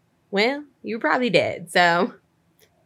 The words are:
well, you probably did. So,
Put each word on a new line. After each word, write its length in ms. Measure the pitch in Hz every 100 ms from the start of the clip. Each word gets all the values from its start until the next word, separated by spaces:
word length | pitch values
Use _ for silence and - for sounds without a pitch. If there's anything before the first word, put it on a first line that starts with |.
| _ _ _
well, 320 | 196 233 285 294 _
you 160 | 214 226
probably 300 | 302 262 247
did. 400 | 160 110 - -
So, 420 | 180 175 170 - - _ _ _ _ _ _